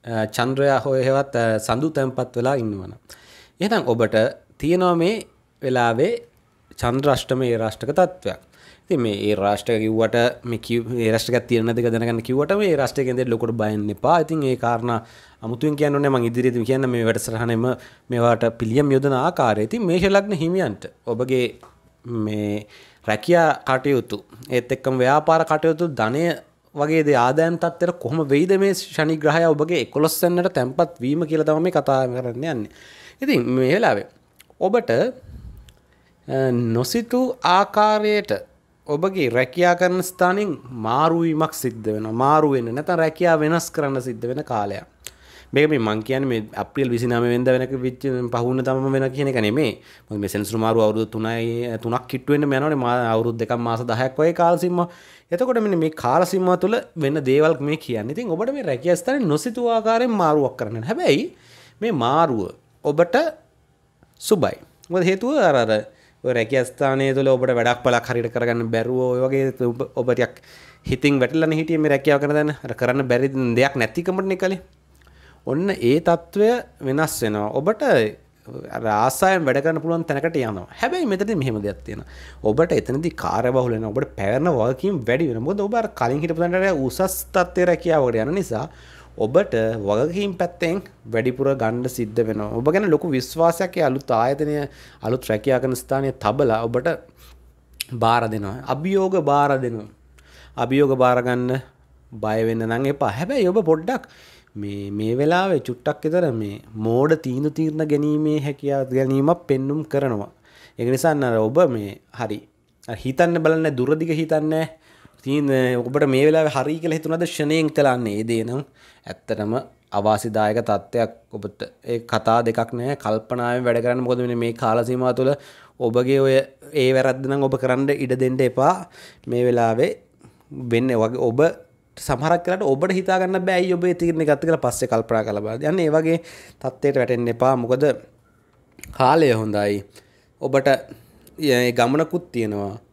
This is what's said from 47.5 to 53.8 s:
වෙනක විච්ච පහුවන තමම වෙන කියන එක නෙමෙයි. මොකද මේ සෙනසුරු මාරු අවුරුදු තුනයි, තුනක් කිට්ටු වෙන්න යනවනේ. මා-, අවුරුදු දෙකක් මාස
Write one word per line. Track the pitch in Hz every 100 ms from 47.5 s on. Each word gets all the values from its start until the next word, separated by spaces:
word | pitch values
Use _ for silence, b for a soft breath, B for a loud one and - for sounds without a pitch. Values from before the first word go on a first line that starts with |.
වෙනක | 127 127 135
විච්ච | 127 123 139 127 123
පහුවන | 117 120 131
තමම | 127 131 135
වෙන | 135 135
කියන | 131 139
එක | 127
නෙමෙයි. | 107 123 135 - B B
මොකද | _ 107
මේ | 101
සෙනසුරු | 101 98 110
මාරු | 113 113
අවුරුදු | 107 107 110
තුනයි, | 110 110 117 117 117 120 113
තුනක් | 117 120 -
කිට්ටු | 127 135
වෙන්න | 147 147
යනවනේ. | 135 147 147
මා-, | 123 123 117
අවුරුදු | 113 117 117
දෙකක් | 113 120
මාස | 117 113